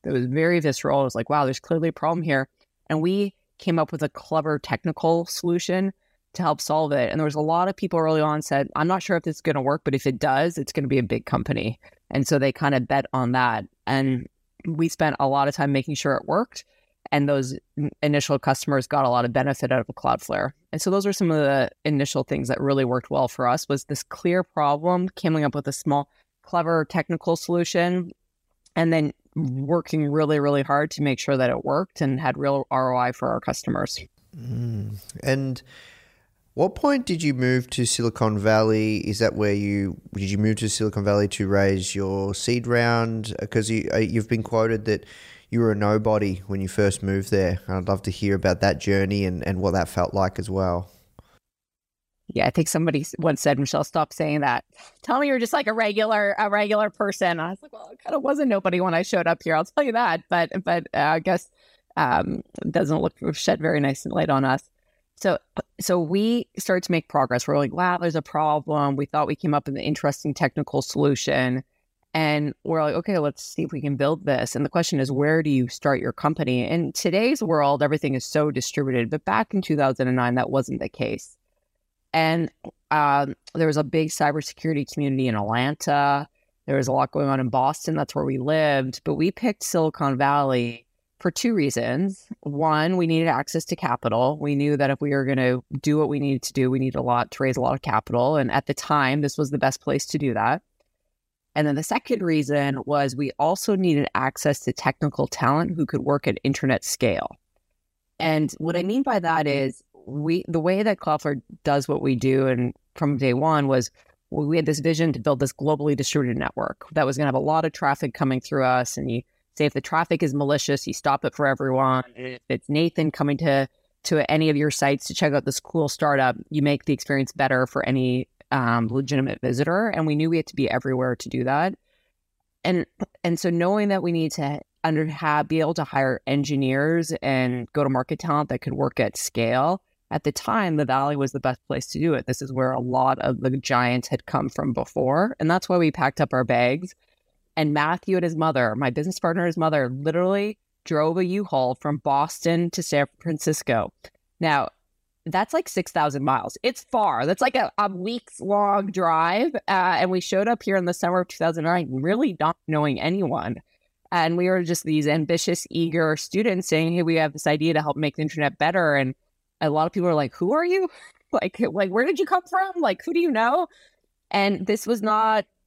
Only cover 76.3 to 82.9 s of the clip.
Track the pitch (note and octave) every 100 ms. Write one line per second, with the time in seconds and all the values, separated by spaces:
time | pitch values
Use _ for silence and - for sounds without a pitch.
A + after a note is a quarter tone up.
76.3 | D#3+ C3+ B2 - E3+ D3+ - F3 F#3+ A#3+
77.3 | D4 F#3 D#3 C#3+ C#3+ C#3+ D3+ C#3+ C3 -
78.3 | D#3 D3+ B2+ - - C3+ B2 A#2 D#3 -
79.3 | G#3+ A3+ G3 - D3 C3+ C3 B2+ B2+ B2
80.3 | B2 - C3+ B2+ B2+ - - A2+ - -
81.3 | _ _ _ _ _ _ _ _ D#3+ D#3+
82.3 | E3+ D#3+ _ - - -